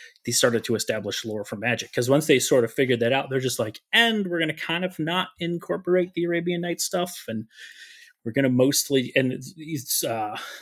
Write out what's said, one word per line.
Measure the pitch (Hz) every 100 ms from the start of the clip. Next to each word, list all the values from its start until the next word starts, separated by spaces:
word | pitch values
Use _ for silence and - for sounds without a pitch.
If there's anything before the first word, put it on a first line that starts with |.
| - _ -
they |
started | 120 123 117
to | -
establish | 110 - 110 104 -
lore | 113 107
for | 101 107
Magic. | 117 117 -
'Cause | - 120
once | 139 156
they | 135
sort | - 135
of | 117
figured | - 131 120
that | 117
out, | 135 127
they're | 135
just | 127 -
like, | 110 - -
"And | 214 233 220 190
we're | 170
gonna | 160
kind | 151 - 170
of | 185 -
not | 156 180 180 -
incorporate | 170 175 - 180 185 180 180
the | 170
Arabian | 170 170 175 175
Nights | 175 170
stuff, | - 180 180 - -
and | 113 110 - - - - - - _
we're | 120
gonna | 117 135
mostly," | 127 131 143 - 139 123
and | - 131
it's, | 127 131 -
it's, | 151 156 123 -
uh, | 143 113 107 110 - -